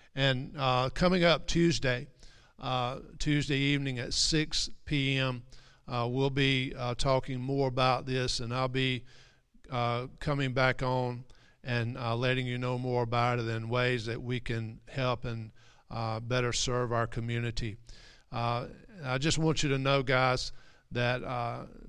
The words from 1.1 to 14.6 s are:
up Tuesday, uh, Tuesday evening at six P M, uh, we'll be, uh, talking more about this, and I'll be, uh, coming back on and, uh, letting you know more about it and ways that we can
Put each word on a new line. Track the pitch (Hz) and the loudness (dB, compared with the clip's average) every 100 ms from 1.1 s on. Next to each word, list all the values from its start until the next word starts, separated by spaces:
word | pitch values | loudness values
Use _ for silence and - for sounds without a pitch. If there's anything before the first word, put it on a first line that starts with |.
| 185 | 6
up | 170 143 - | 4 4 2
Tuesday, | 165 170 135 135 123 - - - - - - | 2 4 2 0 -2 -4 -16 -20 -20 -20 -10
uh, | 127 127 123 135 - - | -4 -2 -2 -6 -10 -4
Tuesday | 151 147 143 139 | 2 2 2 2
evening | 139 143 139 123 | 2 2 0 -4
at | - | -4
six | - - 156 151 - - - | 0 2 2 0 -2 -4 -6
P | - 151 135 135 | -4 0 2 0
M, | 131 123 - - - - - | 0 -4 -10 -20 -20 -20 -6
uh, | 123 120 | -2 0
we'll | 127 139 | 0 0
be, | 135 135 135 131 - | 2 2 2 0 -4
uh, | 123 120 | -4 0
talking | 139 131 131 127 | 2 2 0 -4
more | 127 139 135 | -2 0 0
about | 127 131 123 131 | 2 4 2 0
this, | 131 127 - | -2 0 -2
and | 117 | -2
I'll | 127 131 | -2 -2
be, | 127 131 123 - - - _ _ - - | 0 0 -2 -6 -18 -20 _ _ -20 -8
uh, | 123 120 120 127 - | -2 0 -2 -4 -6
coming | 156 143 131 | -2 0 0
back | 123 131 123 | 4 4 4
on | 131 127 123 123 131 - - _ | 0 0 0 -4 -12 -20 -20 _
and, | 131 120 117 127 | -2 0 0 -2
uh, | 120 117 | -2 0
letting | 127 127 | 2 0
you | 127 123 | 0 -2
know | 127 123 | -2 -2
more | 127 123 | 0 0
about | 117 120 120 120 | 2 2 2 2
it | 113 | -2
and | 113 113 | -4 -2
ways | 123 123 123 110 | 0 2 0 -2
that | 120 | -6
we | 123 123 | -4 -4
can | - 117 | -2 -4